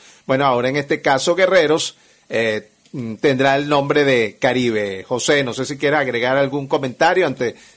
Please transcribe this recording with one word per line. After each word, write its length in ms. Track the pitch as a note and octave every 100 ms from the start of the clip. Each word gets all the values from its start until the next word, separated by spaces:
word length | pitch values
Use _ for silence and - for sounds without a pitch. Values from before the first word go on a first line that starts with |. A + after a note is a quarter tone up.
| - - -
Bueno, 200 | C3+ C#3
ahora 240 | B2 B2+
en 80 | C#3+
este 220 | C#3+ D3+
caso 320 | - C3+ F3 F3
Guerreros, 600 | F#3 F#3 D3+ D#3 - - _ _ -
eh, 420 | A2+ A2+ G#2+ G#2+ _ _
mm, 240 | D3 A2+ G#2+
tendrá 400 | D3+ C3 C3+ C#3
el 120 | D3
nombre 360 | D3 C#3 D3
de 340 | C#3 B2+ G#2+ -
Caribe. 640 | C3+ B2 B2 G#2+ G2+ F#2+
José, 400 | F#2 B2 - D3
no 100 | C3
sé 120 | A2+ B2+
si 120 | C#3+
quieres 220 | C#3+ D3
agregar 380 | C3+ A#2 A#2+ C3+
algún 300 | C#3 C#3+ C3+
comentario 580 | D3+ C3+ A2+ D#3+ F3+ E3
antes 300 | C3 A#2+ - -